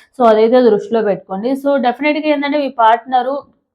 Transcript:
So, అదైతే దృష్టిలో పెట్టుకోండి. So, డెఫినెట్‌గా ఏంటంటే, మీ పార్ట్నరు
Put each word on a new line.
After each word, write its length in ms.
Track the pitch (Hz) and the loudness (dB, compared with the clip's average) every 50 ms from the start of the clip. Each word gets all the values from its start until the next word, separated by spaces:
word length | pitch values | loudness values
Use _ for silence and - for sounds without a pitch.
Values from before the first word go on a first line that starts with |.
| _ _ _ - | _ _ _ 0
So, 40 | 247 | 2
అదైతే 360 | 226 214 214 220 226 247 254 254 | 4 4 4 4 4 4 4 4
దృష్టిలో 380 | 233 208 202 - - 226 226 208 | 4 2 2 0 -2 -4 -2 -2
పెట్టుకోండి. 460 | 208 185 - - - 190 190 214 247 277 | -2 -4 -4 -6 -10 -10 -6 -6 -4 -4
So, 180 | 269 269 277 285 277 | -4 -2 -2 -2 0
డెఫినెట్‌గా 480 | 233 247 240 247 277 302 294 311 302 302 | 0 -2 -2 -2 -2 -2 -2 -2 -2 -2
ఏంటంటే, 300 | 294 277 285 285 285 302 | -2 -2 -2 -2 -2 -2
మీ 100 | 285 262 269 - | -4 -4 -2 0
పార్ట్నరు 580 | 226 220 233 233 - 254 254 254 240 254 277 285 - _ _ _ _ _ _ | 2 2 2 2 0 -2 -2 -2 -2 -2 -4 -8 -10 _ _ _ _ _ _